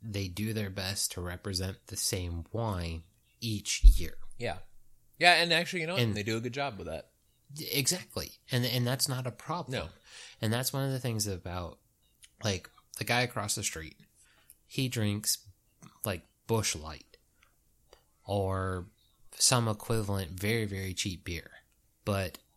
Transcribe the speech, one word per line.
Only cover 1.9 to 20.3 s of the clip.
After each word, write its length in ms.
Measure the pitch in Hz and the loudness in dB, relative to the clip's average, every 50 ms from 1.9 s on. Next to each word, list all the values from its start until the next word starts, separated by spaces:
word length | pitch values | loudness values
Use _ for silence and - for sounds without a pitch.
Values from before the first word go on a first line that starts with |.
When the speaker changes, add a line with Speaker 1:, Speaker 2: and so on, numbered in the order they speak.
| - | -8
Speaker 1:
same 480 | - - - - 95 90 87 85 85 82 - - | -4 -2 -2 -2 -2 -2 -4 -4 -6 -6 -6 -4
wine 500 | 107 117 110 98 90 85 85 82 82 82 - _ _ _ _ _ _ | -4 -2 -2 -2 -2 -4 -4 -6 -8 -10 -14 _ _ _ _ _ _
each 440 | 123 117 107 101 - - - - - | -6 -4 -4 -4 -4 -4 2 12 12
year. 300 | - - - - - - - - - - - | 12 12 12 8 -2 -4 -6 -8 -8 -6 -4
Speaker 2:
Yeah. 180 | 120 117 - - - - - - - - - - - - - - | -4 -4 -4 -6 -8 -14 -18 -20 -20 -20 -20 -20 -20 -20 -2 4
Yeah, 160 | 156 175 175 | 8 8 8
and 180 | 160 170 175 165 | 8 6 4 4
actually, 300 | 160 170 147 185 180 160 | 2 2 0 -2 -4 -4
you 40 | |
know 60 | 160 180 | -2 0
what? 80 | 123 120 | 2 2
Speaker 1:
And 120 | 113 101 | 2 2
Speaker 2:
They 60 | 104 104 | 0 0
do 140 | 107 110 | 0 -2
a 40 | 117 | -2
good 140 | 117 123 120 | -2 -4 -4
job 240 | 143 139 139 110 95 | -4 -4 -4 -6 -8
with 80 | 87 80 | -8 -8
that. 220 | 80 73 - - _ _ _ _ _ _ _ - 139 147 - - | -8 -8 -10 -14 _ _ _ _ _ _ _ -16 -12 -12 -6 -2
Speaker 1:
Exactly. 600 | - 135 139 - 180 185 - - - - - - - - _ - | 0 0 2 2 0 -2 -4 -8 -8 -8 -8 -8 -12 -18 _ -2
And, 140 | - 123 123 | 0 0 2
and 220 | 120 113 127 123 | 2 0 0 0
that's 220 | 127 131 - - - | 0 0 0 0 0
not 180 | 135 127 127 | 0 -2 -4
a 40 | 123 | -6
problem. 480 | 117 - - - 156 175 156 - 131 113 | -8 -8 -8 -6 -6 -6 -6 -6 -6 -6
Speaker 2:
No. 100 | 82 - - - _ - - - - - - - | -6 -8 -10 -16 _ -20 -20 -20 -20 -20 -8 -2
Speaker 1:
And 120 | - 107 110 | 0 0 2
that's 200 | 120 131 - - | 0 0 -2 -2
one 120 | 135 135 | -2 0
of 60 | 139 | 0
the 80 | 135 127 | -2 -2
things 280 | 127 123 113 110 101 | -2 -2 -2 0 0
about, 520 | 104 95 87 - 92 87 90 87 80 - - _ _ _ _ _ _ _ _ - - _ _ - | -2 -2 -4 -6 -6 -6 -6 -6 -8 -10 -14 _ _ _ _ _ _ _ _ -20 -20 _ _ -2
like, 260 | 107 98 90 - - - - _ _ - - | -2 -2 -2 -4 -10 -18 -20 _ _ -12 -8
the 60 | 117 | -2
guy 160 | 107 117 120 | 0 2 2
across 340 | 123 120 - 113 101 107 - | 2 0 -2 -4 -4 -2 -2
the 80 | 110 104 | -2 -2
street. 340 | - - 80 - - - - - _ _ _ - _ _ _ _ - - _ _ | -4 -6 -6 -10 -12 -14 -18 -20 _ _ _ -20 _ _ _ _ -20 -20 _ _
He 220 | _ - - 135 127 | _ -4 -2 -2 0
drinks, 500 | 120 120 107 104 101 104 104 - - - - - - _ _ _ _ _ - - - - - | 0 0 0 2 0 0 0 -2 -2 -2 -6 -12 -20 _ _ _ _ _ -20 -20 -14 -6 -4
like, 180 | 110 95 85 - _ _ _ _ - | -4 -4 -4 -6 _ _ _ _ 0
Busch 260 | 92 90 90 - - | 0 2 2 0 -2
Light 440 | 80 76 78 76 - - - - - _ _ _ _ _ _ _ _ _ _ _ _ _ _ - - _ _ _ _ _ | -4 -6 -10 -12 -14 -16 -20 -20 -20 _ _ _ _ _ _ _ _ _ _ _ _ _ _ -20 -20 _ _ _ _ _
or 600 | - 98 101 98 95 95 95 95 95 92 92 92 101 - _ _ _ _ _ - - - | -2 -2 0 0 0 0 0 -2 -2 -2 -4 -6 -10 -14 _ _ _ _ _ -20 -18 -2
some 320 | - - - 135 123 117 110 | 2 4 4 6 4 4 2
equivalent 640 | 107 107 - - 117 101 101 98 101 98 95 82 | -2 -4 -2 -2 -2 0 0 0 -2 -2 -2 -4